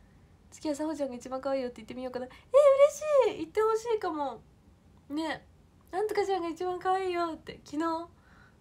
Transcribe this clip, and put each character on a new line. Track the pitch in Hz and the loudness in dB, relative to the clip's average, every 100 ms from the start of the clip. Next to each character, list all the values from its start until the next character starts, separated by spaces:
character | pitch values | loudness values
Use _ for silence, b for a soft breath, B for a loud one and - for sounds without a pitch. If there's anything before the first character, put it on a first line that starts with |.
| B B B B - | B B B B -20
「次 | - 311 | -8 -4
は | 294 | -4
さ | 311 | -4
ほ | 294 | -4
ち | |
ゃ | 269 | -6
ん | |
が | 240 | -8
一 | 254 | -8
番 | 262 | -6
可 | 269 | -2
愛 | 269 | -2
い | |
よ」 | 247 | -4
っ | |
て | 247 | -8
言 | 214 | -14
っ | |
て | |
み | 247 | -10
よ | 254 | -8
う | |
か | 240 | -8
な。 | 254 | -10
え、 | B B 539 587 539 587 605 605 571 466 | B B 6 8 8 6 4 2 4 4
嬉 | |
し | - | 2
い。 | |
言 | 320 | -6
っ | |
て | - | 0
ほ | 440 440 | 0 0
し | 466 440 | 0 -2
い | |
か | 370 | -2
も。 | 311 277 220 - _ _ _ _ - - | -4 -4 -8 -16 _ _ _ _ -20 -10
ね。 | 285 320 - - - - _ - | -6 -4 -6 -12 -20 -20 _ -10
「な | 349 | -4
ん | 427 | -2
と | 415 | 0
か | 381 | 0
ち | |
ゃ | 381 | 0
ん | |
が | 339 | -2
一 | 320 359 | -6 -4
番 | 359 | -4
可 | 370 | 0
愛 | 381 381 | 0 0
い | |
よ」 | 349 339 311 | -2 -4 -6
っ | |
て。 | - - | -14 -18
昨 | - 294 | -10 -4
日 | 330 330 339 - B B B B | -2 -4 -8 -18 B B B B